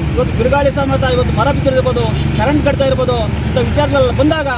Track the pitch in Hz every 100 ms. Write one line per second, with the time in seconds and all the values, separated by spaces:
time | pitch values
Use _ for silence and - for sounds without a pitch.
0 | - - 254 - - - - 285 277 269
1 | 262 247 247 233 - 285 269 262 254 247
2 | 226 - - - 226 294 277 269 269 254
3 | 254 240 220 - - 262 240 294 294 277
4 | 254 - 285 320 277